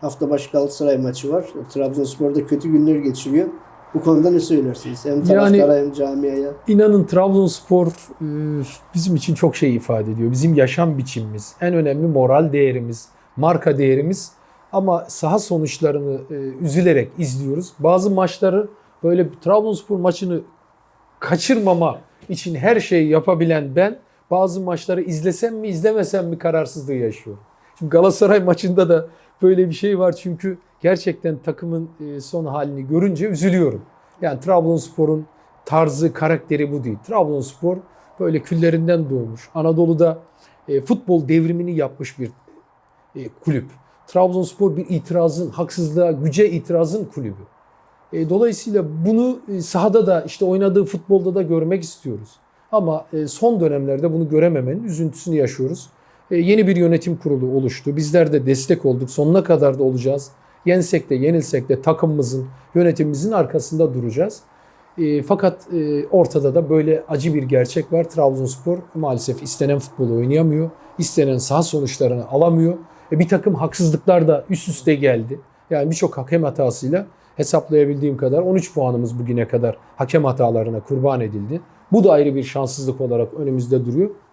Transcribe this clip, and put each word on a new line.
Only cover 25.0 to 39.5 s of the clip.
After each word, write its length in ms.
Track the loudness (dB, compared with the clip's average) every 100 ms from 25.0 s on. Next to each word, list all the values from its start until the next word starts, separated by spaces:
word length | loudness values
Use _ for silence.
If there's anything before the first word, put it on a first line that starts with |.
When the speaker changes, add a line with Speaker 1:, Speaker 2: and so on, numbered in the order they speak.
Speaker 2:
izlesem 540 | -2 -2 -2 -2 -4 -6
mi, 120 | -6
izlemesem 600 | -2 0 0 0 -2 -4
mi 100 | -4
kararsızlığı 560 | -2 -2 -2 -8 -6
yaşıyorum. 500 | -4 -4 -6 -14 -18 _ _ _ _
Şimdi 100 | 0
Galatasaray 540 | 4 4 4 4 4
maçında 460 | 4 0 2 2 4
da 180 | 4 0 -14 _ _
böyle 280 | 2 4 2
bir 40 |
şey 260 | 0 -2 0
var 160 | 0 -2
çünkü 420 | -6 -8 -8 -10 _ _
gerçekten 560 | 0 0 -2 -4 -6 -6
takımın, 520 | -6 -8 -6 -6 -8 -12
e, 200 | -14 -12
son 260 | -8 -8 -6
halini 420 | -4 -6 -6 -2
görünce 400 | 0 0 0 -2
üzülüyorum. 540 | 0 2 2 2 0 -12 _ _ _
Yani 180 | -6 -4
Trabzonspor'un 840 | 0 2 2 0 -2 -2 0 0 -4 _ _ _ -2
tarzı, 480 | 2 2 2 -2
karakteri 580 | 0 0 0 -2 -2 -2
bu 120 | -4
değil. 140 | -6 -8 -4
Trabzonspor 720 | -2 0 -2 -6 -4 -4 -4 -8 _ _ -6
böyle 200 | -2 -2
küllerinden 720 | -2 0 2 2 2 0 0
doğmuş, 400 | -4 -6 -10 -12